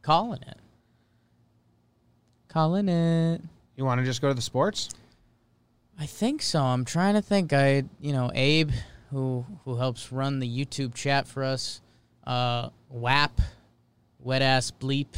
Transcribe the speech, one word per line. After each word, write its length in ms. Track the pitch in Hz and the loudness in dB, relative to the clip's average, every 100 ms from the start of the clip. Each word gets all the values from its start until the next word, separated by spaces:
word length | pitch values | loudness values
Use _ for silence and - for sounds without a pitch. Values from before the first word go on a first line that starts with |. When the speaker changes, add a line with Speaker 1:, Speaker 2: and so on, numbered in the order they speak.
Speaker 1:
Calling 400 | - 160 226 156 | 4 2 2 -8
it. 160 | - - _ _ _ _ _ _ _ _ _ _ _ _ _ _ _ _ _ _ _ | -12 -20 _ _ _ _ _ _ _ _ _ _ _ _ _ _ _ _ _ _ _
Calling 400 | 165 156 185 202 | 0 2 2 2
it. 520 | 170 165 165 165 165 165 - _ - | 2 2 2 2 0 -6 -20 _ -4
Speaker 2:
You 80 | |
wanna 200 | 135 123 | 0 2
just 160 | 127 123 | 0 0
go 60 | 139 | 0
to 60 | |
the 80 | 131 | 0
sports? 480 | 120 123 170 208 - - - _ _ _ _ _ _ _ _ - | -2 0 0 0 -10 -12 -20 _ _ _ _ _ _ _ _ -12
Speaker 1:
I 80 | 147 | -12
think 360 | - 220 294 | -2 -2 0
so. 200 | - 165 | 0 0
I'm 220 | 131 127 | 2 0
trying 300 | 123 165 190 | 0 0 2
to 80 | 208 | 2
think. 300 | 202 202 165 | 2 0 2
I, 320 | 143 139 139 139 - | 4 4 4 0 -8
you 120 | 147 | -4
know, 180 | 139 123 | -2 0
Abe, 360 | - 135 156 156 120 - - - | 2 4 4 4 0 -6 -16 -10
who, 340 | 139 131 127 123 196 | -4 -2 -4 -6 -12
who 120 | - 120 | -6 -2
helps 360 | 127 120 - | -2 -4 -8
run 260 | 127 135 139 | -4 -2 -2
the 80 | 127 | -4
YouTube 460 | 120 139 - 131 | -4 -6 -4 -6
chat 320 | 120 143 139 - | -4 0 0 -2
for 160 | - | -6
us, 360 | 135 135 - - _ _ _ _ - | -4 -4 -6 -10 _ _ _ _ -6
uh, 420 | 123 123 120 - - _ | -2 0 -2 -6 -14 _
wap, 520 | 120 120 143 147 - - - _ _ _ _ _ _ | -8 0 2 2 0 -2 -4 _ _ _ _ _ _
wet 240 | 123 131 | -4 0
ass 300 | 135 131 127 | 4 2 0
bleep, 340 | - 131 139 143 | -6 -2 -2 -2